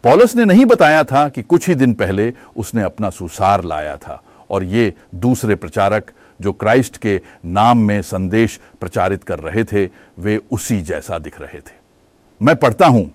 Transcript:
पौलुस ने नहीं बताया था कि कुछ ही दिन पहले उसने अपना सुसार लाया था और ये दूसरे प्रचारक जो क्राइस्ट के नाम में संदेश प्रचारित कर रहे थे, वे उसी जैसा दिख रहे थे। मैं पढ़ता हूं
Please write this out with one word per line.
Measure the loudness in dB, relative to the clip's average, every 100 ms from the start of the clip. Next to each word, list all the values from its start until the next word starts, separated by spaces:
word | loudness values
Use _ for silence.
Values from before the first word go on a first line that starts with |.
पौलुस | 4 6 4 4
ने | 4
नहीं | 6 6
बताया | 4 4 4
था | 2 0 0
कि | -4
कुछ | 0 0 2
ही | 2
दिन | 2
पहले | 2 -2 0 -2 -4 -16 -12
उसने | -6 -4
अपना | -4 -4 -8
सुसार | -8 -14 -2 0 0
लाया | -2 -8 -8 -12
था | -14 -18 _ _ _
और | -6
ये | -2 0 0 -2 _ -6
दूसरे | -2 -2 -2 -4
प्रचारक | -4 -2 0 -2 -6 _ _ _
जो | -8
क्राइस्ट | -4 0 2 0 -6
के | -4 -4 -6 -18 -6
नाम | 0 2 4
में | 2 -2
संदेश | -4 -6 -2 0 0 -2 -20 _
प्रचारित | -8 -4 -2 -4
कर | -8 -10
रहे | -6 -4
थे, | -2 -2 -4 -8 _ -10
वे | -4 -4 -4
उसी | -8 -4 -6
जैसा | -4 -10 -8 -10
दिख | -12 -18
रहे | -18 -20
थे। | -20 _ _ _ _ _ _ _
मैं | 0 2
पढ़ता | 0 4 4
हूं | 4 0